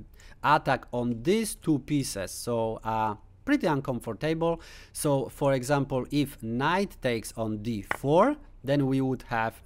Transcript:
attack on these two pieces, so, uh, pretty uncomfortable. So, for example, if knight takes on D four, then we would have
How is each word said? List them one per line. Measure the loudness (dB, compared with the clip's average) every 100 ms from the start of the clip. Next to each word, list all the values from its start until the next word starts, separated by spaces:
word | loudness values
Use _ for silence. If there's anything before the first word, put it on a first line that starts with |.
| -16 -20 -20 -2
attack | 4 4 4 0 0
on | -2 -2 -2
these | 0 0 0 -4
two | 0 0
pieces, | 0 -2 -2 -4 -6
so, | -6 -4 -2 -2 -4
uh, | -2 0 0 -2 -10 -12 -2
pretty | 0 2
uncomfortable. | 0 -2 -6 -6 -4 -2 0 0 -2 -6 -20 -16
So, | -4 0 0 0
for | -2 2
example, | 2 2 0 2 -2 0
if | 0 0 -4
knight | -6 0 2 2 0 -2
takes | -2 -2 -4 -4
on | -4 -2
D | -4 -4 -4 -4
four, | 4 6 6 2 -8 -12
then | 0 2 4
we | 2
would | 2 -2
have | -2 -2 -2 -4